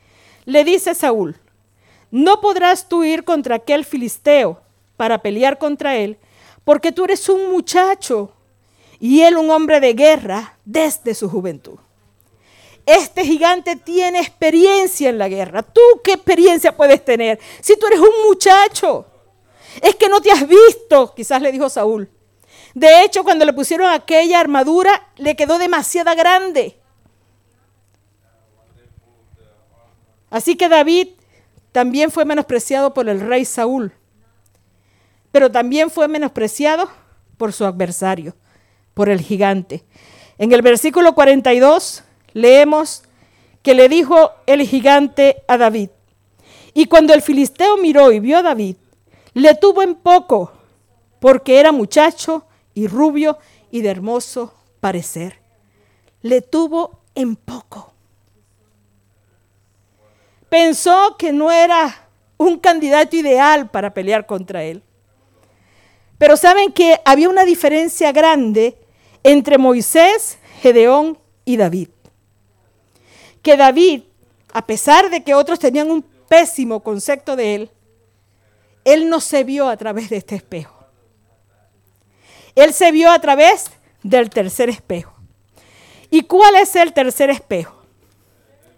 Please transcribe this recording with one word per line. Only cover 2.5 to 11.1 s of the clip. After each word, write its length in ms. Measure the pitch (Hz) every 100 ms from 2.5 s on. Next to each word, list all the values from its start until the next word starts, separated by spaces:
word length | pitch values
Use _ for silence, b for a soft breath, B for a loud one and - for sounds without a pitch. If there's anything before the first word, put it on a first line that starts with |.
| 370 359 359 -
tú 160 | 339
ir 200 | 320 320
contra 320 | 330 320 247 226
aquel 280 | 233 294
filisteo 760 | 285 277 240 - 294 294 208 170 _ _ _ -
para 200 | 226 226
pelear 400 | 220 208 262 277
contra 380 | 302 294 302 247
él, 220 | 208 208 b b b b
porque 280 | - 294 330
tú 120 | -
eres 240 | 370 392 -
un 220 | 381 381
muchacho 840 | 370 339 359 381 392 - 226 202 _ _ _ _ _ _ _
y 200 | 233 285
él 160 | 339 339
un 140 | 311
hombre 300 | 311 311 302
de 120 | 262
guerra 640 | 233 302 311 208 196 220 _
desde 500 | 208 311 311 - 240